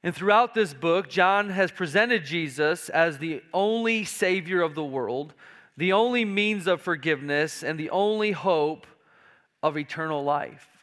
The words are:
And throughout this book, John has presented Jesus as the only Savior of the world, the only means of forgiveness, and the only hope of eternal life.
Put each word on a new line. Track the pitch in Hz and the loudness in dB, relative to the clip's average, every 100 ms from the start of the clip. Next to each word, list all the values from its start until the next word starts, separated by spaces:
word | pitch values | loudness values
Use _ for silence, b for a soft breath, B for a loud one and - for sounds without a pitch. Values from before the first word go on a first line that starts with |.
And | 170 | -4
throughout | 151 190 208 240 | -2 4 4 4
this | 220 196 | 2 0
book, | 135 165 175 185 | 0 2 2 2
John | 190 185 202 208 | 2 4 4 0
has | 190 190 | 0 0
presented | - 175 165 233 226 | 0 0 2 2 0
Jesus | 139 165 151 131 151 170 - | 0 -4 -4 0 0 0 -2
as | 156 165 143 | 2 2 0
the | 160 151 - | -8 -8 -4
only | 180 208 226 226 220 | 0 0 2 0 0
Savior | 190 - 185 190 165 185 | -2 -2 0 0 0 0
of | 165 | 0
the | 151 | -2
world, | 147 131 113 123 151 - B B B - | -6 -4 -4 -4 -8 -16 B B B -4
the | 180 | 2
only | 190 240 247 | 4 4 2
means | 214 196 208 208 175 | 0 0 0 0 0
of | 175 | 0
forgiveness, | 185 160 151 147 143 147 156 - | 0 -2 0 -2 0 0 0 -4
and | - 160 | -6 -6
the | 156 | -2
only | 185 208 214 214 | 0 0 0 -2
hope | 170 190 160 147 151 - _ b b b b b _ | 0 0 2 0 -4 -14 _ b b b b b _
of | 156 151 | -2 -2
eternal | 143 160 160 151 | -8 -6 -4 -4
life. | 143 147 - 143 - _ | -2 -2 -4 -14 -20 _